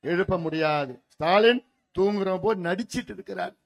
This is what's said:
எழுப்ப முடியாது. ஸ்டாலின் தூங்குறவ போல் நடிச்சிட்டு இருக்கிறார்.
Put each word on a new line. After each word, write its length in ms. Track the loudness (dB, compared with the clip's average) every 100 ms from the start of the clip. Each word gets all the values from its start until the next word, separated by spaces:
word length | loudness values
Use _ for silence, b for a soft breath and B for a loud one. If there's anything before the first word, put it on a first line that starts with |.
எழுப்ப 340 | -2 -2 0 -2
முடியாது. 560 | -2 -2 0 0 -4 -10 _
ஸ்டாலின் 540 | _ 2 6 6 4 -2 _ _ 0
தூங்குறவ 420 | 0 2 -2 -2
போல் 180 | -2 -2
நடிச்சிட்டு 540 | -2 -4 -4 -8 -8 -14
இருக்கிறார். 400 | -12 -8 -8 _